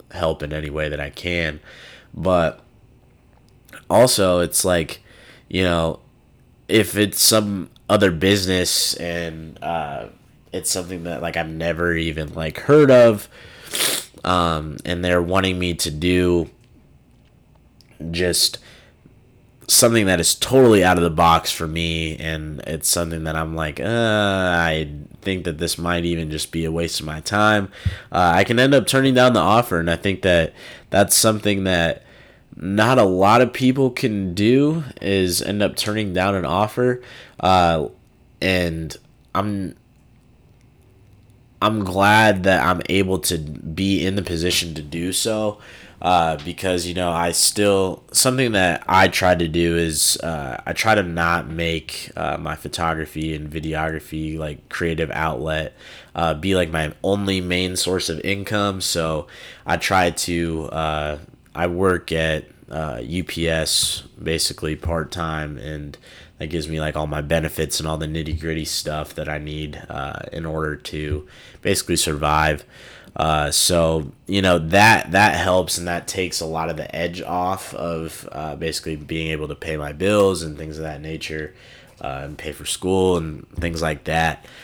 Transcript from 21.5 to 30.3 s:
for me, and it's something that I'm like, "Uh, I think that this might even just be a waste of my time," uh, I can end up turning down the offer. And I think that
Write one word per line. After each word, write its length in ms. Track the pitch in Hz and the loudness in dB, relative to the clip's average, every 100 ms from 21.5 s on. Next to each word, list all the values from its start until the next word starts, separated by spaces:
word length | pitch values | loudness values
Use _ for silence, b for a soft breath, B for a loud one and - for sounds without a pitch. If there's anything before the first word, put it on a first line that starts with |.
for 160 | - 82 | -4 -4
me, 480 | 82 85 82 80 - | -2 -2 -2 -4 -6
and 460 | 80 80 78 76 | -6 -6 -8 -10
it's 260 | - 78 - | -8 -4 -2
something 380 | 87 82 82 80 | -2 -2 -4 -4
that 100 | 80 | -4
I'm 180 | 80 | -4
like, 280 | 80 78 69 | -4 -6 -4
"Uh, 20 | 82 | -4
I 1040 | 117 113 107 101 95 92 87 82 80 76 73 - - | 0 2 2 2 0 2 2 2 0 -4 -8 -16 -10
think 220 | 98 92 | -4 -4
that 140 | 85 76 | -4 -4
this 200 | 82 - | -4 -2
might 280 | 87 87 85 | -2 -2 -2
even 260 | 82 78 | -2 -4
just 220 | 76 - | -6 -6
be 100 | 82 | -4
a 80 | 80 | -4
waste 300 | 82 85 - | -2 -4 -6
of 40 | 78 | -8
my 140 | 76 | -10
time," 480 | - 104 107 107 98 B B B B | -4 2 4 2 0 B B B B
uh, 220 | 87 87 | 2 4
I 120 | 87 98 | 4 2
can 140 | 117 | 2
end 140 | 135 | 4
up 140 | 139 98 | 4 4
turning 260 | 131 135 | 2 4
down 200 | 123 127 | 6 4
the 80 | 113 | 4
offer. 360 | 85 113 120 85 | 4 4 2 -2
And 140 | 85 | 0
I 60 | 82 | 0
think 240 | 101 92 | -2 0
that 320 | 92 | 2